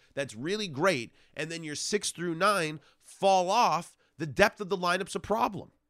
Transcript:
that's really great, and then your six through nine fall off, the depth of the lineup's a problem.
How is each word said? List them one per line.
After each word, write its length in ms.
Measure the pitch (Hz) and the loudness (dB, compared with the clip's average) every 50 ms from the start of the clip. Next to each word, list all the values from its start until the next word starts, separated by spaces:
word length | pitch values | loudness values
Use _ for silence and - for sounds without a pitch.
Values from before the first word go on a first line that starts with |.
| _ _ _ | _ _ _
that's 200 | 135 143 131 110 | -6 -6 -6 -8
really 340 | 107 131 170 202 214 214 180 | -8 -6 -4 -4 -4 -4 -6
great, 460 | 139 127 170 196 170 127 113 - - _ _ _ _ | -2 0 2 2 2 2 -2 -8 -12 _ _ _ _
and 160 | - 156 160 | -8 -8 -6
then 140 | 165 165 165 | -8 -8 -8
your 100 | 151 143 | -8 -8
six 360 | - - - 208 208 - - | -8 -4 -2 -2 -2 -2 -4
through 260 | - 156 170 175 160 | -6 -6 -6 -6 -2
nine 440 | 160 190 208 202 190 160 156 156 160 - _ _ _ _ | 2 2 2 2 2 0 -2 -4 -8 -12 _ _ _ _
fall 480 | - - - 190 196 190 185 180 175 | -20 -6 0 4 4 4 4 4 4
off, 440 | 202 240 233 185 151 170 175 - - _ _ _ _ - | 4 4 4 4 4 2 -2 -6 -14 _ _ _ _ -8
the 80 | 165 | -8
depth 340 | 156 113 - 196 220 - - | -4 2 4 4 4 4 0
of 80 | 208 175 | -4 -4
the 100 | 196 180 | -2 -2
lineup's 360 | 180 175 175 190 190 - - | 0 0 0 0 -2 -4 -8
a 60 | 190 | -8
problem. 500 | - - 202 226 240 247 202 135 - - _ _ _ _ | -4 -2 0 2 2 0 -2 -6 -12 -14 _ _ _ _